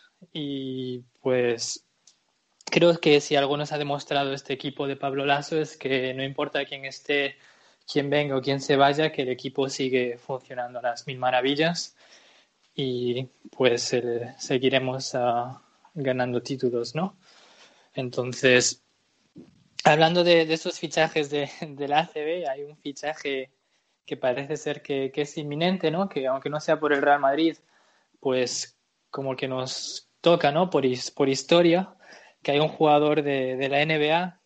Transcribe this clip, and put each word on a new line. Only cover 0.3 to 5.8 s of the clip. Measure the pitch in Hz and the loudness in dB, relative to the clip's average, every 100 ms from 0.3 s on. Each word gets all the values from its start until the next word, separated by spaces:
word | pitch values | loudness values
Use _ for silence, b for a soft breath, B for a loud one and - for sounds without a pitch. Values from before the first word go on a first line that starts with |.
y, | 165 143 139 131 131 127 123 123 _ | -10 -6 -6 -6 -6 -6 -8 -12 _
pues, | 135 127 120 113 - - _ _ _ _ _ _ _ _ | 0 2 2 0 -6 -10 _ _ _ _ _ _ _ _
creo | - 170 170 170 | -2 4 4 4
que | 160 147 | 4 4
si | - 143 | 4 0
algo | 139 147 | 2 -2
nos | 147 | -4
ha | 151 | -4
demostrado | 143 143 - 143 139 | -4 -6 -4 -2 -2
este | 135 - | -4 -6
equipo | 135 143 139 139 | -8 -8 -6 -6
de | 135 | -6
Pablo | 139 139 139 | -4 -2 0
Lasso | 143 143 160 | 0 0 -4
es | 151 | -4
que | - | -6